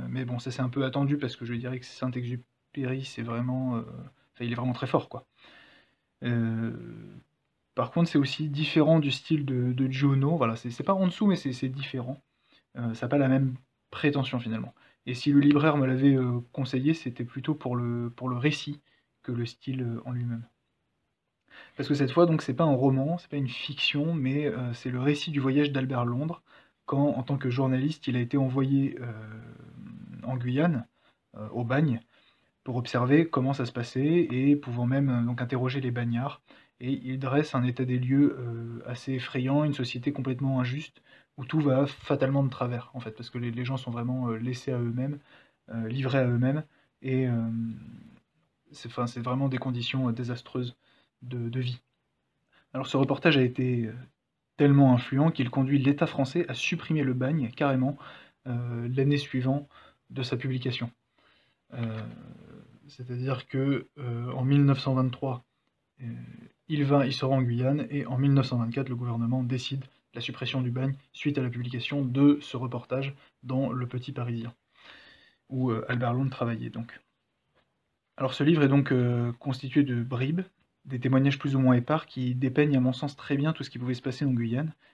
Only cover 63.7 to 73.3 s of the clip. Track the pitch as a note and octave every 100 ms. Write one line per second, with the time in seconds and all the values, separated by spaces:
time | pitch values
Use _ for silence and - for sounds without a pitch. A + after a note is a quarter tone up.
63.7 | C3+ - - B2 A#2 A#2+ B2+ B2+ C#3+ C#3+
64.7 | C#3 C3+ C3 C3 B2 C3+ A#2+ - _ _
65.7 | _ _ - A#2+ A#2+ A#2+ - - _ -
66.7 | D3 C#3 C#3+ C3+ - C3 C3 B2 A#2+ B2+
67.7 | D3 - C#3+ - B2+ C#3+ C#3 B2+ A#2+ A#2
68.7 | C3+ B2+ A#2+ B2 A#2 A#2 C3 B2 B2+ -
69.7 | C#3 - _ _ A#2+ A#2 A#2 B2+ C3+ B2
70.7 | B2 C3+ C3+ _ - D3+ C#3+ B2+ A#2+ A#2+
71.7 | B2 - C#3+ C3 C3 C#3+ C#3+ - B2 B2+
72.7 | - - C#3+ C#3 C#3 _